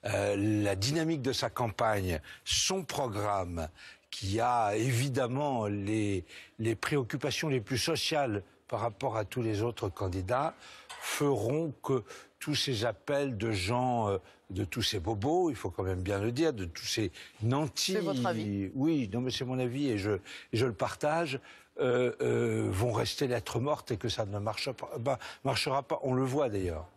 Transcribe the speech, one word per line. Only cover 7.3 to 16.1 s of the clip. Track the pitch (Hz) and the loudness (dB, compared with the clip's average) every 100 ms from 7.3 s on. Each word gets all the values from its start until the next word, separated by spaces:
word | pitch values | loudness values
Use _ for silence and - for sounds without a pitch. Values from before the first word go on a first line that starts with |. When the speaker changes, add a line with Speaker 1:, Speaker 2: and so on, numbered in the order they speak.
| - 160 | -2 0
Speaker 1:
les | 131 | 0
plus | 104 127 | 0 0
sociales | - 156 - 156 135 101 - _ - | 0 0 0 0 0 -2 -6 _ -6
par | 110 | -2
rapport | 117 101 135 113 | -2 -2 -2 0
à | |
tous | 101 127 | -2 -2
les | 113 104 | 0 2
autres | 117 - 104 | 0 0 -4
candidats, | - 95 92 92 123 147 - - - - - | -2 -2 -2 0 0 0 -4 -20 -20 -16 -12
feront | - - 143 127 135 147 165 113 | -6 0 2 2 2 0 -2 -4
que | - 120 101 - - _ | 0 0 -2 -18 -20 _
tous | - | -4
ces | 143 - 113 | 0 0 0
appels | 117 107 - 143 139 110 | 0 -2 -2 0 0 0
de | 113 | 0
gens, | 104 90 123 127 120 104 | 0 2 2 2 2 2
euh, | 98 - - _ | 0 -4 -20 _
de | 95 | -4
tous | 101 - | -4 -2
ces | 104 104 | 0 0
bobos, | 87 107 127 175 175 | -2 0 2 2 2
il | 117 | 0
faut | 98 | -6
quand | 90 | -2
même | 95 92 | -2 -2
bien | 90 | 0